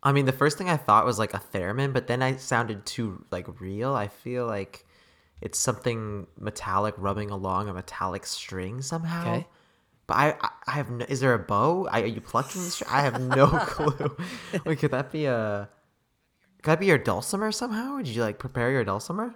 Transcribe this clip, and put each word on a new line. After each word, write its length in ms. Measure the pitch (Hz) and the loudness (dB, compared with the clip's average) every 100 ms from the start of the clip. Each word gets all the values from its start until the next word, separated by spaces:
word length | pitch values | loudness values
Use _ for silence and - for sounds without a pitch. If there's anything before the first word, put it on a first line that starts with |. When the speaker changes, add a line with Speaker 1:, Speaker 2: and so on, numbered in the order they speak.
Speaker 1:
I 80 | 139 | 4
mean, 140 | 139 135 | 4 4
the 60 | |
first 240 | 131 143 151 | 4 2 2
thing 120 | 185 | 0
I 80 | 156 | 0
thought 280 | - 107 | 6 6
was, 140 | 107 113 | 6 2
like, 160 | 104 | 0
a 60 | - - | -2 -4
theremin, 400 | 101 90 113 139 | -4 -2 0 0
but 140 | 131 - | 0 0
then 160 | 123 | 0
I 140 | 131 131 | 0 -2
sounded 500 | - 123 117 104 - | 0 0 0 -4 -8
too, 380 | - 113 90 - | -4 -6 -6 -8
like, 280 | 92 87 85 | -8 -8 -12
real. 320 | 92 98 127 | -8 -4 -2
I 120 | 135 101 | -2 -4
feel 400 | - - 123 117 | -8 -8 -4 -2
like 400 | 104 95 - _ _ _ _ _ - | -4 -6 -12 _ _ _ _ _ -12
it's 180 | - - | -8 -2
something 720 | - 110 - 113 110 104 87 - | -2 0 -2 -4 -6 -8 -10 -10
metallic 560 | 107 - - 95 104 101 | -8 -8 -2 0 0 0
rubbing 340 | 98 101 104 | -2 -2 -4
along 380 | 101 95 92 104 | -4 -2 -2 -2
a 60 | |
metallic 500 | 90 92 - 95 95 - | -8 -10 -6 -4 -4 -8
string 560 | - - 95 92 120 | -10 -8 -8 -6 -8
somehow. 400 | 135 165 165 170 | -6 -4 -4 -4
Speaker 2:
Okay. 240 | 170 131 170 _ _ _ _ _ - | -2 -2 -4 _ _ _ _ _ -2
Speaker 1:
But 80 | 85 | 2
I, 200 | 147 - | 4 2
I, 80 | - - - | -6 -6 -6
I 20 | |
have 180 | 147 110 | -4 -4
no, 160 | 120 120 | -6 -4
is 120 | 135 | 2
there 140 | 131 | 4
a 40 | 117 | 2
bow? 480 | 87 101 131 180 185 | 2 2 4 2 0
I, 120 | 113 | 0
are 40 | 107 | 0
you 140 | 110 | -2
plucking 420 | - 113 139 185 | -2 -2 0 -6
the 80 | 175 | -6
string? 200 | - - | -6 0
I 80 | 127 | 2
have 180 | 143 127 | 4 2
no 260 | 127 127 139 | 0 6 8
<laughs> 180 | 175 202 | 6 0
clue. 500 | - 147 139 147 - 180 - - 190 | 0 0 2 -2 -4 -10 -10 -6 -4
Wait, 140 | 156 151 | 0 0
could 120 | 147 | 2
that 180 | 131 135 | 0 -2
be 140 | 160 | -2
a, 440 | 147 120 107 101 104 _ _ _ _ _ _ _ _ _ | 0 2 0 -2 -6 _ _ _ _ _ _ _ _ _
could 80 | - | 2
that 80 | 165 | 4
be 60 | 196 | 6
your 120 | 147 | 6
dulcimer 520 | - 95 - 196 214 | 4 0 0 -2 0
somehow? 460 | 214 269 214 254 277 | -2 -2 -4 -4 -4
Did 120 | 160 | -4
you, 140 | 113 | 0
like, 160 | 113 104 | -2 -2
prepare 320 | 127 - 120 | -6 0 2
your 140 | 135 | 2
dulcimer? 500 | 101 98 - 180 240 | 2 -2 -4 -6 -6